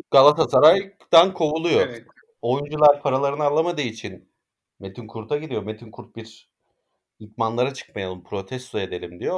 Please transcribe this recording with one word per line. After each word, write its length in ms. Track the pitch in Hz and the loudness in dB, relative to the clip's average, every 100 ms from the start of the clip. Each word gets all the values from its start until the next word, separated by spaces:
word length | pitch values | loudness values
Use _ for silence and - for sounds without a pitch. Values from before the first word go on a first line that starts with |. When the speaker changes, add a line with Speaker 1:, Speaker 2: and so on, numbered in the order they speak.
| - | 0
Speaker 1:
Galatasaray'dan 1200 | 139 139 156 131 127 147 196 196 - _ 165 185 | 4 6 4 2 4 6 4 0 -14 _ 4 4
kovuluyor. 540 | 185 156 151 165 127 90 | 2 -2 0 0 2 2
Speaker 2:
Evet. 180 | - - _ _ _ | -2 -18 _ _ _
Speaker 1:
Oyuncular 600 | 120 131 143 151 151 147 | -4 -4 -4 4 4 4
paralarını 420 | 143 131 139 143 | 2 0 0 0
alamadığı 380 | 147 147 165 165 | 0 0 0 -2
için 500 | 131 107 101 92 - _ _ _ _ _ | -6 -6 -10 -12 -18 _ _ _ _ _
Metin 280 | 98 98 107 | -12 -12 -10
Kurt'a 300 | 113 107 147 | -10 -4 -4
gidiyor. 260 | 151 120 | -2 -4
Metin 280 | 98 107 113 | -4 -8 -12
Kurt 240 | - 101 - | -14 -14 -12
bir 340 | 110 - _ _ _ _ _ _ _ _ | -14 -16 _ _ _ _ _ _ _ _
"İdmanlara 540 | 104 107 113 120 127 | -16 -4 -2 0 -2
çıkmayalım, 500 | 135 - 104 95 92 | -4 -12 -8 -6 -8
protesto 560 | 87 101 95 131 127 107 | -8 -8 -6 -10 -6 -6
edelim." 400 | 95 90 87 87 | -4 -6 -8 -8
diyor. 160 | 123 | -6